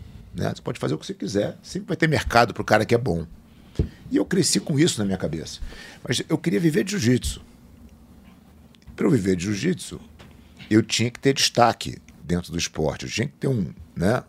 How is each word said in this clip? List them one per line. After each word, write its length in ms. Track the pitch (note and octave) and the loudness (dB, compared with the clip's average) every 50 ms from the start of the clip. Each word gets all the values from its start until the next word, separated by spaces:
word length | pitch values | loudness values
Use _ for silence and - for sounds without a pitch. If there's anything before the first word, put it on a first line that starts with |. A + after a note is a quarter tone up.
| - - - - - - - | -20 -18 -18 -20 -18 -14 -8
né? 180 | - - G#2+ - | -4 -4 -4 -4
Você 60 | - | -4
pode 180 | - - - - | -6 -8 -6 -4
fazer 140 | - C3 D3 | -2 -4 -4
o 40 | - | -4
que 60 | - | -6
você 60 | - - | -10 -10
quiser, 420 | - A3+ F3+ - G2+ G#2 - - - - | -8 -6 -2 -2 -2 -2 -2 -6 -10 -14
sempre 240 | - - F#3 G#3 | -10 -10 -10 -6
vai 100 | - E3 | -4 -2
ter 100 | - E3+ | 0 2
mercado 460 | D#3+ D3 G#2+ - - - A#2 A#2+ G2+ F#2+ | 2 2 0 0 4 6 6 6 4 2
pro 100 | - G2+ | -4 0
cara 220 | - G#2+ A2 G#2+ | 4 4 4 4
que 80 | - A#2 | 4 2
é 40 | A#2+ | 2
bom." 260 | B2 G2 E2+ E2 D#2 - - - - - - - - - - - - - - - - - | 2 0 -2 -2 -4 -8 -14 -20 -20 -20 -20 -20 -20 -12 -4 -4 -4 -4 -4 -14 -10 -2
E 60 | B3+ | -2
eu 60 | D4 D4+ | 0 0
cresci 360 | - - F#3+ D3 - - G3+ | 2 2 2 2 2 2 0
com 180 | - - D3+ C3+ | 0 0 2 4
isso 200 | D#3 A#2 - A2+ | 4 2 2 0
na 60 | G#2 | -2
minha 120 | G2 F#2+ | -2 -2
cabeça. 420 | F#2 G2 D#2 D#2 D#2+ C#2+ - - - - - - - - - - - - | -2 -2 -4 -4 -6 -8 -10 -10 -12 -12 -12 -12 -14 -18 -18 -18 -12 -4
Mas 140 | - B2 - - - | -4 -2 -2 -2 -2
eu 80 | E3 | -2
queria 220 | - - E3+ G3 G3+ | -2 0 0 0 2
viver 240 | E3+ D#3+ D3 G#3+ A3 | 2 2 2 2 0
de 60 | F#3 | 0
jiu-jitsu. 500 | G3+ F#3+ A#2 B2 B2+ A#2 - - - - - - - - - - - - - - - - - - - - - - - - - - - - - - - - - - - | -2 0 2 4 2 2 0 -4 -6 -8 -14 -20 -20 -20 -20 -20 -20 -20 -20 -20 -20 -20 -20 -20 -20 -20 -20 -20 -20 -20 -20 -20 -20 -20 -20 -20 -20 -20 -20 -14 -6
Pra 100 | - G#3 | 0 2
eu 40 | G#3 | 2
viver 240 | D#3 A#2 F#2 G2 F#2+ | 2 4 4 2 0
de 100 | E2+ E2+ | 0 0
jiu-jitsu, 540 | G#2 G#2 G2 B2+ F#3 F3 - - - - - - - - - - - - - - - - - - - | -4 -4 -2 -2 -2 -2 -2 -6 -12 -14 -14 -16 -18 -20 -20 -20 -20 -20 -20 -20 -20 -20 -12 -2 4
eu 120 | G#2 A2 A2 | 4 4 4
tinha 260 | - - - A2 A#2+ | 4 0 0 0 -2
que 80 | A#2+ - | -2 0
ter 140 | - C#3 C3+ | 2 2 2
destaque 640 | - - - - B2 A#2+ A2+ - - - C2 B1 - - - - - - | 4 2 2 4 4 4 4 4 0 -6 -10 -10 -12 -16 -20 -20 -14 -4
dentro 280 | C#2+ F2 F2+ F2 - | -2 -2 -2 -2 -4
do 60 | D#2+ | -6
esporte. 480 | E2+ D#2+ - - D#2+ D#2 D2 B1+ - C2 | -4 -4 -4 -4 -2 -2 -2 -2 -4 -8
Eu 60 | B1+ | -6
tinha 160 | - G2+ B2 | -4 -4 -4
que 60 | D3 - | -4 -4
ter 140 | - - C#3 | -4 -2 0
um, 240 | C3 A2 F2 B1+ - - - - - | 0 0 -2 -4 -6 -14 -18 -12 -4
né, 280 | - D#3+ G2 B2 - - | 0 0 2 0 0 -4